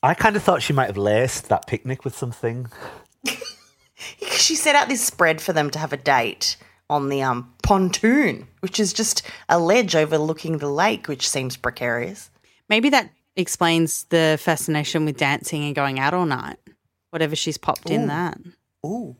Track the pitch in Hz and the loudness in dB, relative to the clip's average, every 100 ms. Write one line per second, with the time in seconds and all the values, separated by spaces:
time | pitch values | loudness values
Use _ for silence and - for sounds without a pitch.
0 | 131 175 226 208 - 175 - 139 120 101 | 0 2 2 2 2 0 2 0 0 0
1 | 101 107 131 - - 104 - 117 127 131 | 2 4 2 -2 0 -2 0 -8 -6 -6
2 | - - 123 117 120 117 117 - - - | -8 -8 -8 -4 -6 -6 -10 -14 -18 -18
3 | _ _ - - - - _ _ _ _ | _ _ -10 -8 -12 -18 _ _ _ _
4 | - - - - - 330 311 285 254 254 | -18 -12 -6 0 2 2 4 4 4 0
5 | - - 170 160 - 156 147 143 156 139 | -2 2 2 2 0 0 0 -2 -6 -4
6 | 139 131 113 - - - - _ _ 147 | 2 2 2 -2 -4 -4 -14 _ _ -2
7 | 139 139 135 123 127 _ - 196 185 175 | 0 -2 0 -2 -6 _ 2 4 4 2
8 | 220 262 254 123 - _ 185 - 202 - | 2 4 2 -2 -10 _ -8 -2 -2 0
9 | 226 - - - - 175 170 220 208 160 | -2 -2 -6 -20 0 2 6 4 4 2
10 | 151 156 156 160 160 160 143 143 196 226 | 2 2 0 -2 -4 -4 -2 0 0 0
11 | - 139 - 139 131 - 123 - 123 117 | -6 -6 -4 -2 -4 -4 -6 -4 -4 -2
12 | 120 202 - _ _ _ _ 214 262 269 | -4 -10 -20 _ _ _ _ 2 4 4
13 | - _ _ - 175 - 170 165 165 - | 0 _ _ -4 -4 2 2 4 2 -2
14 | - 170 160 156 - 160 - 151 147 165 | 0 2 4 2 0 -2 0 -2 -2 -2
15 | 156 139 143 143 - 156 147 147 139 135 | -2 0 0 0 -4 -6 -4 -2 -2 0
16 | 139 180 170 127 - - - _ _ _ | 0 0 0 -2 -6 -14 -20 _ _ _
17 | _ 147 156 156 - 151 - - - 151 | _ -2 -2 -2 -4 -4 -4 -4 -2 0
18 | 147 147 175 - 175 _ _ _ 147 220 | 0 -2 -4 -6 -16 _ _ _ -8 -8
19 | 196 123 | -8 -14